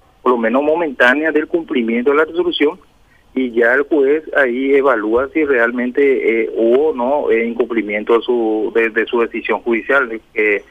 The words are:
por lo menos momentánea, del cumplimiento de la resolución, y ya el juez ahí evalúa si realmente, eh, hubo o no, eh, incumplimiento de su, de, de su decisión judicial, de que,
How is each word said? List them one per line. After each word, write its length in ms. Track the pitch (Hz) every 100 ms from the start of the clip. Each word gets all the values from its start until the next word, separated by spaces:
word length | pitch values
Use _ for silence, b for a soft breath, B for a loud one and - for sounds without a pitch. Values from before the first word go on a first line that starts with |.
| _ _
por 100 | 127
lo 60 | 127
menos 240 | 110 127
momentánea, 680 | 147 160 165 127 123 139 160
del 160 | 151 156
cumplimiento 680 | 175 160 139 113 117 123
de 40 | 143
la 80 |
resolución, 540 | 160 165 175 151 147 185 _ _ _ b _
y 160 | 131 127
ya 240 | 113 117
el 80 | 131
juez 400 | 139 156 135 151 156 -
ahí 380 | 131 120 135 139
evalúa 520 | 135 120 107 113 135
si 100 | 160
realmente, 1000 | 147 127 117 123 123 123 139 123 - 113
eh, 60 | 110 -
hubo 340 | 117 127 156
o 40 |
no, 360 | - 123 147 -
eh, 140 | 113
incumplimiento 720 | 117 117 120 113 101 104 107 120
de 80 |
su, 480 | 107 120 113 110 101
de, 140 | 117 113
de 140 | 110 107
su 140 | -
decisión 400 | 92 117 - 104
judicial, 480 | - 113 104 139 123
de 120 | 113 _
que, 320 | 113 107 101 -